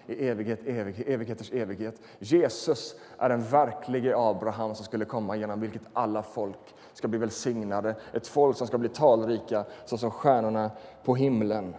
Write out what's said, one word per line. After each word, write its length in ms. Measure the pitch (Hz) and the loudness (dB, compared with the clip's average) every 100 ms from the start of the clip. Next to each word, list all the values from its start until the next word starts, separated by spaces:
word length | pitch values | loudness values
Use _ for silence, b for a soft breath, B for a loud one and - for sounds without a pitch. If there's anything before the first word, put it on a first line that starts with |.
| B | B
i 220 | 117 131 | -4 -2
evighet, 320 | 107 107 113 | -2 -2 -4
evig-, 400 | 120 120 101 95 131 | -4 -4 -4 -6 -4
evigheters 460 | 127 113 113 107 | -2 -4 -8 -6
evighet. 480 | 123 104 98 110 117 B B | -4 -4 -6 -8 -10 B B
Jesus 760 | 101 170 139 - - 151 - - B B | 2 4 4 2 -2 -2 -4 -14 B B
är 100 | 127 | 2
den 140 | 120 | 2
verklige 760 | 110 143 135 110 - 127 127 113 | 4 4 4 0 -4 0 2 4
Abraham 580 | 113 101 110 107 110 | 2 2 -2 -2 -4
som 100 | 107 | -6
skulle 200 | 104 113 | -6 -4
komma, 320 | 107 120 101 107 | -2 -4 -2 -2
genom 240 | 107 104 | -4 -4
vilket 220 | 110 113 - | -6 -8 -6
alla 300 | - 113 107 | -2 0 -2
folk 520 | 107 - 101 98 - - B | -4 -6 -6 -8 -18 -20 B
ska 160 | - 113 | -8 -4
bli 100 | 113 | -2
välsignade. 760 | 110 - 127 117 101 101 107 110 B | -2 -2 -4 -2 -2 -2 -2 -4 B
Ett 140 | 117 - | -8 -2
folk 300 | 147 143 113 | 4 4 4
som 100 | 120 | 0
ska 120 | 120 | 0
bli 100 | 117 | -2
talrika, 760 | - 147 113 110 110 - 107 101 B | 4 6 6 4 -2 0 -2 -2 B
så 140 | B 113 | B -4
som 120 | 117 | -4
stjärnorna 600 | - 147 123 110 110 107 - B B | 2 4 6 4 0 -2 -4 B B
på 100 | - | 0
himlen. 640 | 127 139 117 107 107 92 | 2 2 2 2 -2 -4